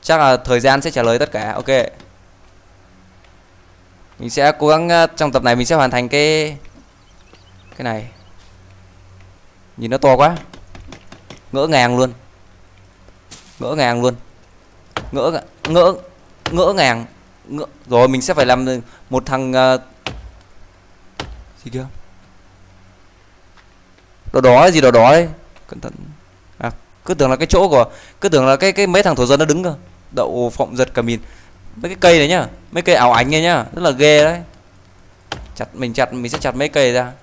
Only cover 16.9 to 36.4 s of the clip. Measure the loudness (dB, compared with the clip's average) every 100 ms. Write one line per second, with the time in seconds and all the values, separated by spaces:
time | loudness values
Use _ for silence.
16.9 | -2 -8 _ _ _ -16 -14 -14 -16 -2
17.9 | 2 4 2 -2 0 2 2 0 -6 -10
18.9 | -20 -6 -6 -4 -6 -2 0 2 0 -4
19.9 | _ -16 -16 -20 -20 _ -20 -20 _ _
20.9 | _ -20 _ -18 -18 -20 _ -16 -14 -14
21.9 | -18 -20 -20 -20 _ _ _ -20 _ -20
22.9 | _ _ _ _ _ _ _ _ _ _
23.9 | _ _ _ -6 0 4 6 6 6 4
24.9 | 6 6 6 2 -6 -20 -20 -20 -16 -16
25.9 | -16 -20 -20 _ _ _ -12 -12 -12 _
26.9 | _ -8 -2 0 0 0 2 4 4 2
27.9 | -2 -20 -6 -2 2 2 2 0 0 0
28.9 | 2 2 0 2 2 2 -2 -4 -8 -16
29.9 | -20 -14 -6 -6 -4 -6 -4 -8 -4 -4
30.9 | -2 -4 -6 -10 -20 -20 -20 -20 -14 -14
31.9 | 0 4 4 2 0 -4 -10 -12 -8 0
32.9 | 2 4 2 0 -2 0 -2 -4 -4 -4
33.9 | 2 4 4 4 0 -12 -20 _ _ _
34.9 | _ _ _ _ -18 -18 -14 -14 -10 -8
35.9 | -4 -4 -4 -10 -6